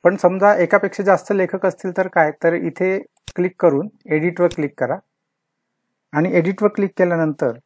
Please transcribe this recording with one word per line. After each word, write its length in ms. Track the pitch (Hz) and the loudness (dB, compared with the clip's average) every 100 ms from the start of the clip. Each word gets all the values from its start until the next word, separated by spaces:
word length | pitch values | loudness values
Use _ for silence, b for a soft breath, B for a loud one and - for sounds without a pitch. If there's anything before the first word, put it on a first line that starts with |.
पण 120 | 175 | 0
समजा 400 | 196 180 185 202 | 2 0 4 2
एकापेक्षा 480 | 196 170 202 196 - | 4 2 2 0 -2
जास्त 300 | 196 185 - | 0 0 0
लेखक 300 | 202 180 190 | -2 -2 -2
असतील 320 | 190 180 185 175 | -4 -4 -8 -4
तर 100 | 185 | -2
काय, 240 | 175 156 | 2 0
तर 220 | 151 165 | 2 -2
इथे 460 | 170 170 165 185 190 - _ - | 0 -6 -4 -2 -2 -8 _ -12
क्लिक 160 | - 180 - | -6 -6 2
करून 280 | 175 143 208 _ | 2 2 -4 _
एडिटवर 420 | - 156 170 175 175 | -4 -2 -2 0 -2
क्लिक 320 | 170 143 - | 0 -8 -4
करा 180 | 127 190 _ _ _ _ _ _ _ _ _ _ _ | -4 -4 _ _ _ _ _ _ _ _ _ _ _
आणि 160 | 147 180 | -2 0
एडिटवर 360 | 175 170 196 208 | 0 0 -2 -2
क्लिक 160 | 208 196 - | -2 -4 0
केल्यानंतर 540 | 180 170 160 143 135 120 | 0 2 -2 -2 -4 -4